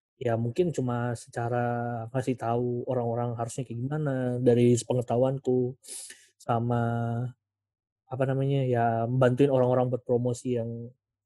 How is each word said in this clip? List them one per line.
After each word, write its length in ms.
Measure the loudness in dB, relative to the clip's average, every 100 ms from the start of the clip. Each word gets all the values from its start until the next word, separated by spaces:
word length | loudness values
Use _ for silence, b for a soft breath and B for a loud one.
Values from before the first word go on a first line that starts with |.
| _ -6
ya 160 | -2
mungkin 380 | 0 0 0 0
cuma 420 | 0 -2 -2 -2
secara 520 | -4 -8 -6 -2 0 0 -2 -4 -6 -6
ngasih 260 | -4 -2 -2
tahu 520 | 0 0 0 -2 -2
orang-orang 480 | -2 -2 -2 -2 -4
harusnya 320 | -6 -6 -8
kayak 120 | -6
gimana 600 | -4 -2 -2 -2 -2 0
dari 340 | 4 6 6
sepengetahuanku. 1000 | 4 2 -2 0 0 0 0 0 0 0 -6 B B B B B B
Sama, 420 | -4 -2 0 0 0 -2 -2 -4 -6 -10 _ _ _ _ _ _ -10
apa 160 | -4
namanya, 400 | 0 0 0 0
ya 220 | 2 2 2 2
bantuin 480 | 0 4 4 6 4
orang-orang 400 | 4 4 2 2
buat 160 | -2 0
promosi 480 | 0 0 -4 -4 -4
yang 320 | -4 -8 -12 -18 _ _